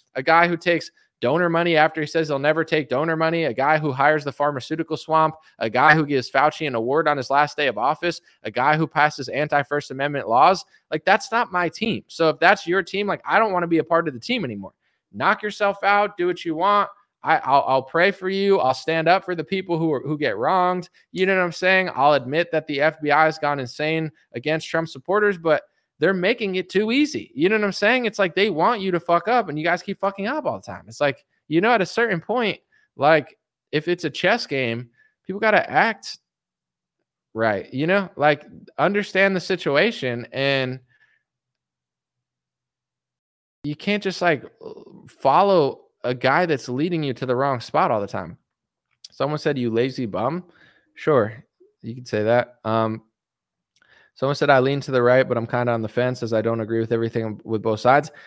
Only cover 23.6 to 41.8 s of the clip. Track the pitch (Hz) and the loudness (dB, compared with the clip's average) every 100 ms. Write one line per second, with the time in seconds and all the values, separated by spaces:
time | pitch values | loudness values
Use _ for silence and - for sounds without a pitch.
23.6 | 123 - 151 160 160 - _ 123 147 160 | -6 -4 -2 -2 -4 -10 _ -8 -4 -4
24.6 | - 165 160 135 - 208 208 180 165 147 | -2 -4 -4 -8 -4 0 0 0 0 0
25.6 | - _ _ - 165 190 185 233 202 185 | -2 _ _ -2 0 2 0 -2 -4 -4
26.6 | 180 190 214 262 294 107 - 131 180 220 | -2 -2 0 0 0 -4 -8 -2 0 2
27.6 | 208 - 208 254 226 208 185 185 214 156 | 0 0 0 0 0 -2 -2 0 0 2
28.6 | 196 226 190 175 170 170 190 240 190 151 | 0 0 -2 -2 0 0 2 0 0 -4
29.6 | 165 175 - 190 196 196 202 302 247 101 | -2 -2 -4 -6 -6 -4 -6 -6 -6 -8
30.6 | - 87 107 - 147 139 _ _ - 160 | -10 -16 -16 -2 -2 -2 _ _ -4 0
31.6 | 220 226 175 - 233 170 - 240 214 - | 2 2 0 -2 -2 -2 -2 -2 -2 -6
32.6 | _ _ _ - 143 160 - _ _ _ | _ _ _ 0 4 4 2 _ _ _
33.6 | _ 151 170 175 156 - 185 233 - 139 | _ -4 -2 -2 -4 -2 0 0 -2 -4
34.6 | 120 117 123 _ _ _ - 196 214 214 | -2 -4 -8 _ _ _ -12 -2 2 2
35.6 | - 147 220 214 - - _ _ _ _ | 2 2 2 -2 -12 -18 _ _ _ _
36.6 | _ _ _ _ _ _ _ 110 110 98 | _ _ _ _ _ _ _ -2 0 -2
37.6 | - 131 160 202 185 - 147 147 - - | -6 -4 0 0 -2 0 0 0 -6 -20
38.6 | - - 165 202 202 190 196 185 180 180 | -12 -2 0 0 -2 0 2 0 -4 -4
39.6 | 156 143 214 233 127 120 - 135 139 135 | 0 2 2 -2 -6 -6 -8 -4 -2 0
40.6 | 127 131 _ _ _ _ _ _ _ _ | -2 -8 _ _ _ _ _ _ _ _
41.6 | _ _ | _ _